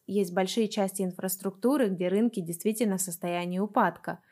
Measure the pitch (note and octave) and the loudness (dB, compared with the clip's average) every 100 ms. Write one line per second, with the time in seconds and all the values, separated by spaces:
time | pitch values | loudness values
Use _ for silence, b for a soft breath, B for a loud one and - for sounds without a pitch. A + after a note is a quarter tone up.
0 | - G3 F3+ F3 F#3+ A#3 G#3+ G#3+ F#3+ F#3+ | -4 0 0 0 0 2 0 0 -2 0
1 | F#3 F3+ F#3 - G3 G3 A#3+ C#4+ A3 F3+ | -4 -2 -4 -4 -6 0 2 4 2 2
2 | F3+ G3 A#3 G#3 E3 E3+ G#3 A3 A3+ F#3 | 0 2 2 0 -6 -2 -2 2 0 0
3 | F3+ E3+ F3 F3 F3 F3+ G#3 B3 F#3 - | -2 -4 -4 -2 -2 -2 0 4 2 2
4 | - F3+ b | -8 -8 b